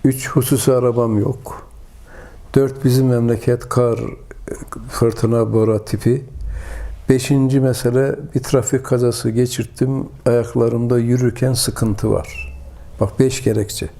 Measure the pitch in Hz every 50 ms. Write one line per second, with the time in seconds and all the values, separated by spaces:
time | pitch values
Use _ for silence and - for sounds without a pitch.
0 | - 139 127 131 - - - 147 131 - 147 127 - 139 131 123 123 123 117 120
1 | 120 117 110 104 101 - - - - - - - - - - - - - - -
2 | - - - - - - - - - - - 135 139 131 131 135 - 131 123 131
3 | 131 127 123 120 117 117 117 107 - 127 123 120 - - - 123 123 117 113 113
4 | 117 - - - - - - - - - - - - - - - 110 - - -
5 | 120 113 110 - - 113 117 117 113 110 110 110 110 107 110 107 104 - - 113
6 | - 117 123 143 139 - - - - - - - - - - - - - - -
7 | - - 131 127 127 - 143 139 135 131 135 139 131 131 120 - - 120 120 131
8 | 135 135 - 143 147 156 - 196 - - - 131 117 - - 127 131 - - 120
9 | 123 120 113 - - 117 110 120 127 123 - - - - - - 131 131 135 135
10 | - - - - - 127 120 120 113 117 - 123 117 117 117 117 120 120 123 120
11 | 117 117 123 123 127 120 - - 131 131 127 - - - - - 113 110 101 -
12 | - 107 104 95 - - - - - - - - - - - - - - - -
13 | 104 101 - - - 98 127 - - 127 107 107 101 - - - - 80 -